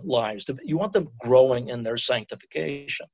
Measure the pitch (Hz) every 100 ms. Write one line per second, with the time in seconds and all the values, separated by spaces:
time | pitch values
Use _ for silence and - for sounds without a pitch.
0 | - 123 110 104 - 135 - 156 208 208
1 | 156 - 120 127 131 123 117 120 113 120
2 | - 123 107 104 - 151 156 143 143 -
3 | -